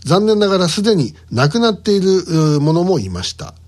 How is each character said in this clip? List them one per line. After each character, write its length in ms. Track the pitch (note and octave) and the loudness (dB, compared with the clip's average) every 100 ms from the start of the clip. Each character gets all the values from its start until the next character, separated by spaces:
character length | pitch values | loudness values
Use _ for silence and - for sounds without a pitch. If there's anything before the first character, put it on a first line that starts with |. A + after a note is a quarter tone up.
残 220 | - F3+ | -2 0
念 140 | G#3+ G#3+ | 2 2
な 100 | G3+ | 2
が 80 | F#3+ | 0
ら 120 | F3 | 0
す 140 | G#3 | 0
で 140 | G#3 G3 | 0 0
に 180 | A#2+ - - | -2 -8 -6
亡 200 | A2 C#3+ | -2 0
く 100 | A#3 | 2
な 120 | A#3 | 0
っ 40 | F#3+ | -2
て 180 | - | 0
い 60 | G3+ | 0
る、 80 | F#3+ | 2
う 480 | F#3+ - D#3+ D#3 D3 | 0 0 0 2 2
ー、 40 | |
も 120 | D3+ | 2
の 120 | E3 | 0
も 160 | F3+ E3 | 0 -2
い 100 | F#2+ | -4
ま 120 | F2 | -8
し 120 | - | -10
た。 200 | - - - | -12 -16 -20